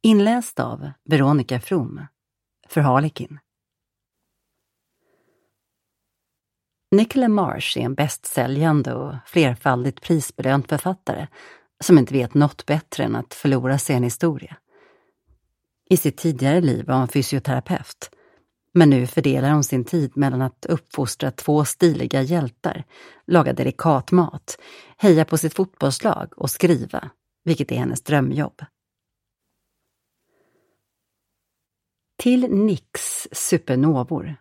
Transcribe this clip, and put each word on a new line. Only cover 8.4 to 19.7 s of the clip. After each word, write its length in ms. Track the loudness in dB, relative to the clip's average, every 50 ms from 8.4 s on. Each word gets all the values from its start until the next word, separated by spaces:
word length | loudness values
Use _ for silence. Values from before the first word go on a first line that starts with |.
| -2 -2 0 0 2 2 2 2 0 -2 -6
och 200 | -6 -8 -10 -10 -14 -16
flerfaldigt 760 | -4 0 2 2 2 0 -2 -2 -2 0 0 -2 -4 -6 -8
prisbelönt 680 | _ 0 0 0 0 -4 -10 -6 -2 0 0 0 0 -2
författare 580 | -4 -4 -2 -4 -6 _ _ -8 -8 -8 -8 -14 _ -20 -20 -20 -20 _ _ _ _ _ 4
som 140 | 6 6 6
inte 160 | 6 4 0
vet 200 | -2 -2 0 2
något 320 | 2 2 2 2 -6 -4
bättre 380 | -4 -4 -4 -4 _ -6 -6 -4
än 120 | -4 -4
att 180 | -6 -8 _ -16
förlora 440 | -4 -2 0 0 0 0 0 -2 -2
sig 160 | 0 0 0
i 20 |
en 60 | 0 0
historia. 540 | -2 -2 -2 -2 -2 -2 -4 -10 -16 -20 _ _ _ _ _ _ _ _ _ _ _ _ _ _ _ _ _ _ _ _ _ _ _ _ _ _ _
I 60 | 0
sitt 200 | 2 2 -2 -4
tidigare 440 | -2 -4 -4 -2 0 0 2 2 2
liv 260 | 2 0 -2 -2 -2
var 120 | -2 0 0
hon 100 | 0 0
fysioterapeut, 1040 | -2 -2 -2 -2 -4 -4 -4 -2 -4 -4 -4 -4 -6 -6 -6 -12 -18 _ -20 -20 _ _ _ _ _ _ _ _ _ _ _ _ _
men 160 | 6 6 8
nu 160 | 6 4 2
fördelar 440 | 0 -2 -2 0 0 0 0 2 2
hon 140 | 2 2 0
sin 200 | 0